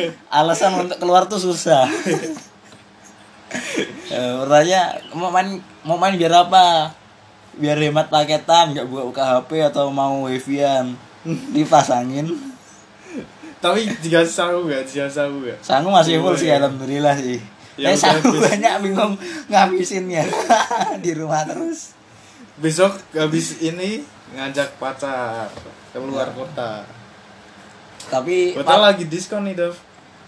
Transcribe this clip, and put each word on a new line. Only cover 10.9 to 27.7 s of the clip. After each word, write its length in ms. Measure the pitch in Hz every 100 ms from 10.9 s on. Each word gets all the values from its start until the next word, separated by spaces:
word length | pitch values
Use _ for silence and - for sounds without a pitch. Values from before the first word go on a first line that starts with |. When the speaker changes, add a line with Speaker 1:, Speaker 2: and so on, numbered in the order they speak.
| 123 - -
Speaker 2:
Dipasangin. 1040 | 165 160 - 147 151 151 139 123 127 139 160 311 269 - - - - - 370 302 - - 311 -
Speaker 1:
Tapi 320 | 180 208 214 151
jika 240 | 160 170
sangu 440 | 170 - 175 175 165
nggak? 180 | 135
Jika 220 | 131 143 139
sangu 320 | 143 143 143
nggak? 180 | 123 -
Speaker 2:
Sangu 280 | - 135 180
masih 300 | 190 160 160
full 160 | 180
sih, 120 | - 165
Speaker 1:
Iya. 140 | 143
Speaker 2:
alhamdulillah 540 | 139 135 131 143 147 143
sih. 220 | 127 120 - - -
Speaker 1:
Ya 140 | - 139
Speaker 2:
Eh, 80 | 196
Speaker 1:
udah, 0 |
Speaker 2:
sangu 320 | 190 160 240
Speaker 1:
bis- 140 | 156
Speaker 2:
banyak 300 | 151 202 226 -
bingung 320 | 196 190 214 196 - 165 -
ngabisinnya 760 | 202 196 185 180 190 185 170 - - - 226
<laughs> 400 | - 226 185 196
di 60 | 170
rumah 300 | 156 156 156
terus. 520 | 160 349 330 302 - - - - - - - -
Speaker 1:
Besok 360 | 160 160 196 - -
habis 440 | 156 156 160 - 156
ini 440 | 160 175 196 226 294 - -
ngajak 460 | 127 135 139 135 -
pacar 720 | 131 131 139 127 120 113 104 - - - -
keluar 360 | 123 135 135 127
Speaker 2:
Ya. 80 |
Speaker 1:
kota. 360 | 127 131 135 117 107 98 - - - - - - - -